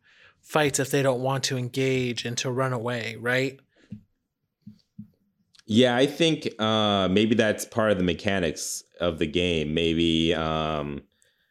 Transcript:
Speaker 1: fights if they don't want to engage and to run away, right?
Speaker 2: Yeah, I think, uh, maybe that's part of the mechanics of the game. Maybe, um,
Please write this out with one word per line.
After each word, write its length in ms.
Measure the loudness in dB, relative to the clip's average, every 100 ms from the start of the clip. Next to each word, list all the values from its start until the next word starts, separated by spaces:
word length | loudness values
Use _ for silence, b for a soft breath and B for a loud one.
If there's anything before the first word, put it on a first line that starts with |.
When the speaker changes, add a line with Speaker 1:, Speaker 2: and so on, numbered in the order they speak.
| b b b b
Speaker 1:
fights 380 | -2 0 2 0
if 120 | 0
they 120 | 2
don't 180 | 2 2
want 240 | 0 -2
to 120 | -2 -4
engage 680 | -4 -2 0 0 -2 -4
and 140 | -6 -6
to 120 | -4
run 220 | -2 -2
away, 440 | -2 -4 -6 -6 -6
right? 440 | -2 0 0 -6 _ b b -18 _ _ _ _ _ _ -20 -20 _ -20 -20 _ _ _ _ _ 0
Speaker 2:
Yeah, 300 | 4 4 4
I 100 | 2
think, 420 | 2 0 0 -4 -4
uh, 480 | 0 2 2 2 2
maybe 240 | 4 4
that's 300 | 4 2 0
part 260 | -4 0 2
of 80 | 2
the 60 |
mechanics 800 | 2 0 -2 0 0 -2 -8 -10 -12 -4
of 180 | -4 -2
the 80 | -2
game. 480 | 0 0 0 -2
Maybe, 580 | 0 0 2 2 2 2
um, 680 | 0 -2 -2 -2 -4 -6 -10 -14 _ _ _ _